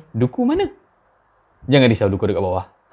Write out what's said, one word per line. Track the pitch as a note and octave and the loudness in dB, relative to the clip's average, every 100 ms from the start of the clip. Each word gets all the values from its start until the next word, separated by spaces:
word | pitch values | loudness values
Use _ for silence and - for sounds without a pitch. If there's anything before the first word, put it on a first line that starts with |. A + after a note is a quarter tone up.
| - | -8
duku | A2+ E3+ - B3 | -4 -4 -2 -2
mana? | E4+ G4 - _ _ _ _ _ _ _ _ - | 0 -4 -8 _ _ _ _ _ _ _ _ 0
Jangan | C3+ B2 | 4 4
risau, | G#2+ G2+ | 2 0
duku | F#2+ G#2 | -2 -2
dekat | G2 | -2
bawah. | F#2+ F#2 - _ _ | -4 -6 -8 _ _